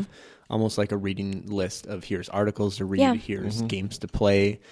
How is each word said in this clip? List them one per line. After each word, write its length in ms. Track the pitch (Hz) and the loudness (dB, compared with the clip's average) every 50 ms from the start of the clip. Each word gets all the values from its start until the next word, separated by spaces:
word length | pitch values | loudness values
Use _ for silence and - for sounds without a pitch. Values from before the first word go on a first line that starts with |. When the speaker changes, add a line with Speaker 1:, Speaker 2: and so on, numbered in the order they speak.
| 98 | 0
Speaker 1:
Mm. 0 | - - - - - - _ _ - | -2 -8 -18 -20 -20 -20 _ _ -4
Speaker 2:
almost 280 | 117 110 110 107 - | 0 0 0 2 2
like 140 | 107 104 - | 0 0 0
a 60 | 104 | 0
reading 480 | 101 95 98 95 95 98 98 98 92 - | -2 -2 -2 -2 -2 -4 -4 -4 -6 -6
list 380 | 101 104 98 92 92 - - - | -4 -2 -2 -2 -2 -4 -8 -10
of 160 | - 104 90 - | -10 -10 -10 -6
here's 240 | - 101 90 87 | -4 -4 -4 -4
articles 480 | - - 101 104 104 101 - 104 101 95 | -2 0 0 0 2 2 0 0 -2 0
to 60 | - 98 | -2 -2
read, 140 | 95 98 190 | 0 4 4
Speaker 1:
Yeah. 140 | 277 262 240 | 4 4 4
Speaker 2:
here's 460 | 110 - - - - 92 - - 113 | 2 -2 -6 -6 -4 -4 -4 -4 -2
Speaker 3:
Mm-hmm. 80 | 113 | -2
Speaker 2:
games 300 | 113 - 95 95 98 - - | -2 -2 -4 -4 -6 -6 -8
to 100 | - - | -8 -6
play, 500 | - - 107 101 101 98 98 101 107 - - - | 0 2 4 6 6 6 4 4 2 -2 -10 -20